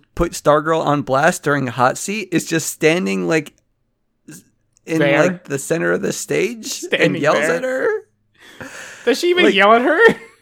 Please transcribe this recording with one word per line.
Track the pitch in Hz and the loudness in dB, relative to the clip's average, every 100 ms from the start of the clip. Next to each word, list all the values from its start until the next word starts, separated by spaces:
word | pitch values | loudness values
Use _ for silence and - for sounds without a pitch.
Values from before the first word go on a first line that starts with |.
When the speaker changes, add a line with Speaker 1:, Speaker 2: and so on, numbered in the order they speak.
| _ | _
Speaker 1:
put | - 170 | -4 -4
Stargirl | - 156 151 156 160 | 0 2 2 2 0
on | 147 147 | 0 0
blast | 139 131 165 180 | 0 2 2 0
during | 151 143 127 | -2 -2 -2
Hot | 120 127 - | 0 0 0
Seat | - 214 - | -6 -8 -2
is | 160 - | -4 -2
just | 160 - | -4 -4
standing, | - 156 175 196 190 175 | 0 2 2 -2 -4 -2
like, | 160 - _ _ _ _ _ _ _ - - _ _ _ _ - | -2 -4 _ _ _ _ _ _ _ -20 -20 _ _ _ _ -6
in, | 160 | 0
Speaker 2:
There. | 143 143 | 2 2
Speaker 1:
like, | 175 180 | 2 -2
the | - 139 | -6 -8
center | - 165 170 | -4 -2 0
of | 180 | -2
the | 196 | -4
stage | - - 147 196 226 - | -6 -4 -2 -2 -6 -12
Speaker 2:
Standing | - 349 - 170 | -10 -6 0 0
Speaker 1:
and | 156 | 2
yells | 147 - | 0 0
Speaker 2:
there. | 156 170 | 0 -2
Speaker 1:
at | |
her. | 262 262 - 427 - _ _ _ - - - - - - | -4 -2 -2 -4 -8 _ _ _ -20 -20 -18 -18 -20 -6
Speaker 2:
Does | - - | -2 0
she | 349 | 0
even | 359 220 | 2 2
Speaker 1:
Like | |
Speaker 2:
yell | 196 202 | 4 6
at | 233 | 4
her? | 254 320 | 4 4
<laughs> | 453 - - _ | 4 4 -6 _